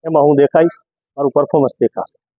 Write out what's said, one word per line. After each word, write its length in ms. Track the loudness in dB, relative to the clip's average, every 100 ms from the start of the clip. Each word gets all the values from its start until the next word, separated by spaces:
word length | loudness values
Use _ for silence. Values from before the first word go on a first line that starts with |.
| -2
એમાં 180 | 0
હું 120 | 2 2
દેખાઈશ, 480 | 2 2 0 -4 _ _ _ -6
મારું 140 | -2
પરફોર્મન્સ 400 | -2 -2 -2 -2 -2
દેખાશે. 480 | -6 -6 -14 _ _